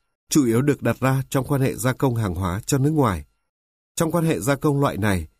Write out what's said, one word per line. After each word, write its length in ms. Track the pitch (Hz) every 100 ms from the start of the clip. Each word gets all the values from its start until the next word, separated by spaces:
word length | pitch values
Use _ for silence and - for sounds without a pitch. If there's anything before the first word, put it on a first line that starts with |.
| _ _ -
chủ 160 | 160 127
yếu 160 | 110
được 200 | 147 131
đặt 180 | 120 117
ra 240 | 131 135 131
trong 180 | 143 123
quan 140 | 143
hệ 140 | 131 78
gia 180 | 120
công 220 | 127 139 117
hàng 200 | 107 85
hóa 260 | 95 92 -
cho 120 | 143
nước 140 | 139
ngoài. 340 | 156 123 87 - _ _ _ _ _ _ -
Trong 160 | 160
quan 140 | 170 160
hệ 140 | 110
gia 160 | 107 139
công 240 | 156 139
loại 180 | 139 80
này, 300 | 104 92 80 _